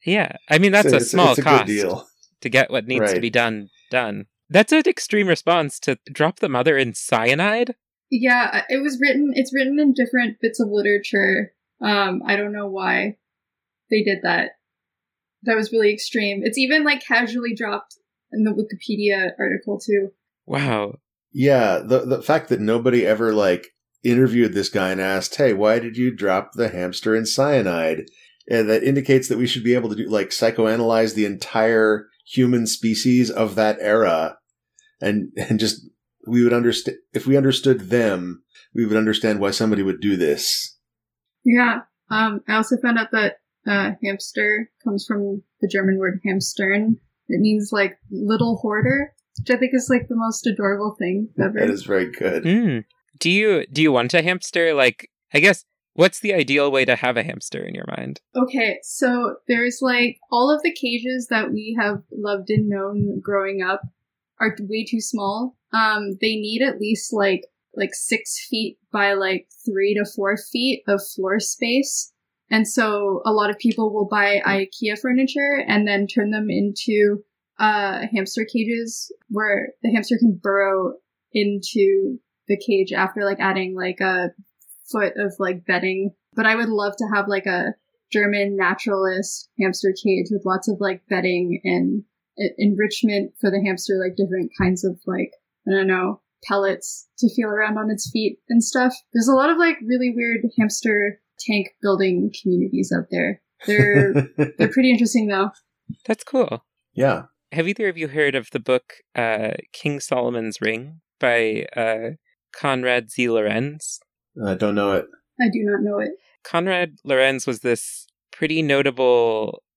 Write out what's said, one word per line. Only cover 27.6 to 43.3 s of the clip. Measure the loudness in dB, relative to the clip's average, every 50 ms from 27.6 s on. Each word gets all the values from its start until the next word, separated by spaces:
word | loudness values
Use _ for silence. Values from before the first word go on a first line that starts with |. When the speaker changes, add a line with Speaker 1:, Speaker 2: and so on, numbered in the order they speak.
| 2 2 0 0 0 0 -2 -2 -6 -10 _ _ _ _ _ _ _ 0
Speaker 2:
And | 0 2 4 4
that | 2 2 2
indicates | 2 2 2 4 4 4 4 4 0
that | 0
we | 0 0
should | -2 -2 0 0
be | 2 2
able | 2 0 -2
to | -4
do, | -6 -2 0
like, | 0 0 0 -2
psychoanalyze | -2 0 0 0 2 2 2 2 2 2 2 2 2 2 2 2 0
the | 0 0
entire | 0 -2 -6 -8 -4 0 2 2 4 4 4 4 4 2 0 -2 _ _ _ _
human | -4 0 2 4 4 4 2 0
species | -2 -2 -2 -2 -2 -2 0 2 4 4 4 4 2
of | 0 0 -2 0 2
that | 2 2 2 0 0
era. | 0 2 2 4 4 4 2 2 0 -2 -6 -12 _ _ _ _ _ _ _ _ _ _ _ _
And, | -2 -2 -2 -2 -4 -6 -8
and | -6 -2 -2 0 0
just, | 0 -2 -4 -6 -12 -20 _ _ _ _ _ _ _
we | 0 2 4 6
would | 6 4
underst-, | 4 2 2 0 0 -4 -6 -8 -10 _ _ -8
if | -4 0
we | 2 2
understood | 4 4 2 2 2 2 2 2 2 0 0
them, | 2 2 2 2 0 -2 -4 -8 -10 -12 _ _ _ -20 -20 _ -4
we | -2 0
would | 2 2
understand | 2 2 2 2 2 0 0 0 0
why | 0 0
somebody | 0 0 0 2 2 2 0
would | 0 -2 0
do | 0 0 2
this. | 2 2 2 0 0 -2 -4 -4 -4 -6 -8 -14 _ _ _ _ _ _ _ _ _ _ _ _ _ 2
Speaker 3:
Yeah. | 2 4 4 4 2 0 -4 -8 _ _ _ _ -4
Um, | -2 0 0 0 -2 -4 -4
I | -2 0
also | 0 0 0 -2 0
found | 0 0 0 0
out | 0 0
that, | 0 0 0 0